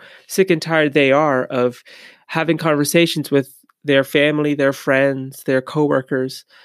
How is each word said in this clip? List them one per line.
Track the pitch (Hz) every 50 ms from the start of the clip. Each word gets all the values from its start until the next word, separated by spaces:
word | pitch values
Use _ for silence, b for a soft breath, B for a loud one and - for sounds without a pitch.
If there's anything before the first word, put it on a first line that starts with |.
| B B B B B
sick | B - 196 190 190
and | 170 156
tired | - 160 165 156 151 143
they | 139 151 139 135
are | 135 147 156 147 135 127 127
of | - 135 123 123 123 123 - B B B B B B B B B
having | B - 160 160 160 160 156
conversations | 156 165 151 143 147 - - 170 170 165 - 156 139 -
with | 143 139 135 - - - _ _ _ _ -
their | 147 139 135 135
family, | - - 147 143 151 151 151 147 147 147
their | 147 139 139
friends, | 135 - - 147 135 135 139 139 135 135 131 135 - - -
their | 139 135 131
coworkers, | 131 - - 156 151 143 143 135 127 - 143 131 131 135 - - - b b b b